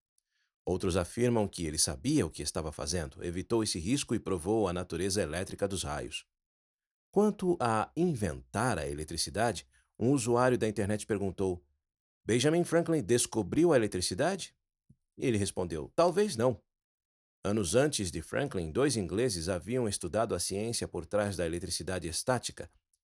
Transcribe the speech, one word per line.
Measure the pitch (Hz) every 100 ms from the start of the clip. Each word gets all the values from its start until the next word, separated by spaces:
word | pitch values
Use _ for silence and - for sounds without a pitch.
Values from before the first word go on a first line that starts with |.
| _ _ _ _ _ _
Outros | - 90 95 90
afirmam | 87 - 123 120 101
que | -
ele | 82 76
sabia | - 69 78 131 85
o |
que | -
estava | 76 82 80
fazendo, | - 71 87 73 -
evitou | 85 87 87 117
esse | 107 95
risco | 82 139 - 113
e |
provou | - 95 80 113 98
a |
natureza | 87 90 82 98 95
elétrica | 78 82 98 92 98
dos | 92
raios. | 71 73 60 - - _ _ _ _ _ _ _ _
Quanto | 196 208 208 180 175
a | 120 110 -
inventar | - 180 131 98 67 - 101 127 92
a | 71
eletricidade, | 73 76 82 - 76 117 90 - _ _ _
um | 113
usuário | 143 113 120 127 120
da | 110
internet | 104 98 107 -
perguntou: | 101 98 90 95 90 - _ _ _ _ _
"Benjamin | - 120 139 165
Franklin | 170 165 165 160
descobriu | 95 120 - 113 90 113 175
a | 139
eletricidade?" | 107 92 90 92 151 190 - _ _ _ _ _ _ -
Ele | - 107
respondeu: | 98 - 90 80 69
"Talvez | - 175 175 208 123
não." | 123 117 _ _ _ _ _ _ _ _
Anos | - 110 90 107
antes | 147 143 92
de | 80
Franklin, | - 110 139 95 80
dois | 85 143 117
ingleses | 85 92 127 92 80
haviam | 90 80 127 113
estudado | 98 87 92 113
a | 92
ciência | - 95 113 113 98
por | 90 80
trás | 101 101 90
da | 85
eletricidade | 85 87 - 87 92 82
estática | 82 - 123 - - - _ _ _